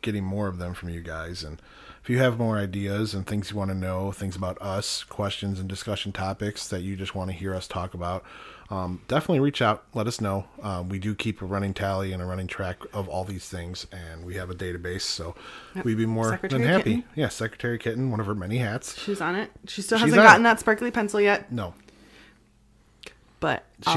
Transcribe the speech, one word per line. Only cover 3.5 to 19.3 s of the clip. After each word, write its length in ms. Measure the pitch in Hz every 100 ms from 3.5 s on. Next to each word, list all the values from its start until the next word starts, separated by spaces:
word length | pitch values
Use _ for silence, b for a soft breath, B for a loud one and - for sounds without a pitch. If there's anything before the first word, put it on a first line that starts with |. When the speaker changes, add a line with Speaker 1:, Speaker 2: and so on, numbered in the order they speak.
Speaker 1:
you 60 | 101
wanna 160 | 98 95
know, 360 | 92 92 98
things 240 | 95 98 90
about 260 | 92 90
us, 440 | 98 95 - - -
questions 540 | - 101 - 101 95
and 100 | 95
discussion 420 | 95 - 101 101
topics 560 | 98 95 95 104 - -
that 140 | 95
you 160 | 92 95
just 180 | 95 98
wanna 160 | 92
hear 240 | 87 95 92
us 120 | -
talk 260 | - 90
about, 320 | 87 87 92 - B B B B
um, 320 | 98 90 90 -
definitely 320 | 139 - 160
reach 220 | 143 143
out. 220 | 117 107 -
Let 140 | 113 107
us 120 | -
know. 260 | 107 98 92 -
Um, 280 | 104 92 90
we 100 | 95
do 160 | 98 104
keep 260 | 110 -
a 40 | 92
running 280 | 98 98
tally 380 | 92 98 95 95
and 100 | 92
a 40 | 90
running 220 | 92 95
track 300 | - 95 90 -
of 140 | 107 92
all 160 | 87
these 240 | 95 95 -
things, 400 | 92 87 90 -
and 340 | 92 82 82 87
we 100 | 95
have 140 | 92
a 60 | 90
database, 460 | 92 87 90 92
so 340 | - - 82 - B B B 190
Speaker 2:
Yep. 100 | 123
Speaker 1:
we'd 120 | 110
be 80 | 113
more 260 | 113 113
Speaker 2:
Secretary 300 | 110 196 135
Speaker 1:
than 60 | 120
happy. 240 | 185 - 240
Speaker 2:
Kitten. 140 | - -
Speaker 1:
Yeah, 140 | 131
Secretary 480 | - 113 - 120 117
Kitten, 340 | 117 113 131
one 80 | 107
of 60 | 101
her 100 | 104
many 220 | 90 117
hats. 400 | 117 117 - -
Speaker 2:
She's 220 | - 196
on 140 | 165